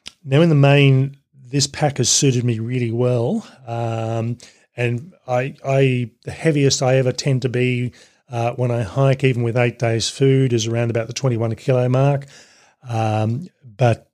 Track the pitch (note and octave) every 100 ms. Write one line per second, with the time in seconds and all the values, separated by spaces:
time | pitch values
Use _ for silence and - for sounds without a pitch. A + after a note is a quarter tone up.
0 | - - C#3 C#3 F3 D3 C#3 C#3+ C#3 C3
1 | C#3 - _ C3+ B2+ C#3+ C3+ - D3+ C#3
2 | A#2+ - C#3 B2 B2 A2 A2+ B2+ A#2+ A#2
3 | B2 B2 A#2 A3 - - B2+ A#2 A#2 A2+
4 | A2+ A2+ A#2 A#2 - _ _ - A#2+ A#2+
5 | E3+ - - B2 C3+ D3+ C3+ C3+ C3+ B2
6 | A#2 - - - D#3+ D3 C#3 - B2+ C3
7 | B2+ B2 C#3+ C3 B2+ B2 B2+ B2 B2 -
8 | - _ _ A#2+ A#2 B2 B2+ A#2 G2 C3+
9 | C3+ C3+ C#3 A#2+ A#2 A#2 A#2+ - A#2 A2+
10 | - - C3+ C3+ C3 A#2 A2+ A#2 A#2 A2+
11 | A#2 B2 C3+ A2+ A2+ A2 - B2+ B2 C3
12 | C#3 C#3+ C#3 - - _ _ _ B2+ A#2
13 | A2 G#2+ A2 B2 F3+ _ B2+ G2+ A#2+ A2
14 | _